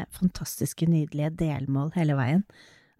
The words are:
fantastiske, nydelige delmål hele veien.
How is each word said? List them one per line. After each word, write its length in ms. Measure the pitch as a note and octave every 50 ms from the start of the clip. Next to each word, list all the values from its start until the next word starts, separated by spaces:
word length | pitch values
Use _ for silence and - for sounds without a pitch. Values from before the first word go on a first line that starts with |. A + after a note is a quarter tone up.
| - - -
fantastiske, 720 | - F#3 F#3 - - D3+ - - - - C#3+ - - E3 E3
nydelige 420 | E3+ D#3 D3+ D3+ - D3 D3 D#3+ D#3+ E3+ E3
delmål 480 | D#3 D3 C#3 C3+ C3+ C#3 C3+ C#3+ D#3 -
hele 220 | F3+ E3 D3+ C#3+ C3+
veien. 260 | B2+ A#2+ D3+ F#3+ G3+ - - - - - - - _ _ _ _